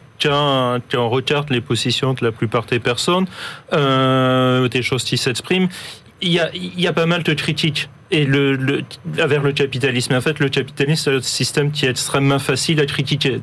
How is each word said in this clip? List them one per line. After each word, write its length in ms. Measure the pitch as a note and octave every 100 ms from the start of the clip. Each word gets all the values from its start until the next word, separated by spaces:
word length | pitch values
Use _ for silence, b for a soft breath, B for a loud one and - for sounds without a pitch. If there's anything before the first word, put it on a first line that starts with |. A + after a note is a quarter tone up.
| - -
quand, 560 | D3+ C#3+ D3 C3+ B2+ B2 -
quand 80 | B2
on 100 | A#2
regarde 420 | C3 C3 D3 D3
les 120 | A#2+
positions 500 | - A2+ B2 A#2 C3
de 120 | B2+
la 60 | A#2
plupart 360 | A2 A2+ A#2+ -
des 120 | A#2+
personnes, 480 | B2+ A#2 - F3+ F#3 B B B B
euh, 960 | E3 C#3+ C3 C3 C3 C3 B2+ B2+ B2+ B2+
des 140 | B2+
choses 200 | A#2 B2+
qui 120 | - C3
s'expriment, 520 | C3+ A2 - F#3 F#3 B B B B -
il 100 | F3+
y 60 | F3
a, 120 | D#3+
il 260 | F3+ F3+ F3+
y 80 | F3
a 60 |
pas 140 | E3 E3
mal 160 | F3
de 100 | D#3+
critiques. 560 | C#3+ - D3 E3 C#3+ - - -
Et 120 | D#3
le, 320 | C#3 C#3 C#3 C3+
le, 260 | C3 C#3 - - E3+ D3+
envers 180 | D#3+ D3
le 120 | C#3+
capitalisme. 640 | D3 C#3 C3+ C3+ B2 -
En 60 | B2+
fait, 200 | D#3+ D3+
le 80 | C#3
capitalisme, 560 | C#3 A#2 - C#3+ D#3
c'est 120 | D3 C3+
un 60 |
système 480 | B2+ - C3 D#3 C#3+
qui 160 | D3 C3
est 40 |
extrêmement 500 | B2 - C#3+ C#3 C#3
facile 400 | C#3+ C3 - D#3
à 60 | C#3+
critiquer. 540 | - C#3+ D3 C#3 A#2